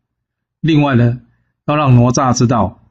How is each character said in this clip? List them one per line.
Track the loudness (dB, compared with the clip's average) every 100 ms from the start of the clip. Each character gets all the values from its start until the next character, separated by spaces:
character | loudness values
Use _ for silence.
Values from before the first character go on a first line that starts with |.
| _ _ _ _ _ _
另 | -2 0
外 | 0 0
呢， | 0 -4 _ _ _ _ -6
要 | -2
让 | 2 2
哪 | 2
吒 | 0 -2
知 | 0 0
道 | 0 -4 -6 _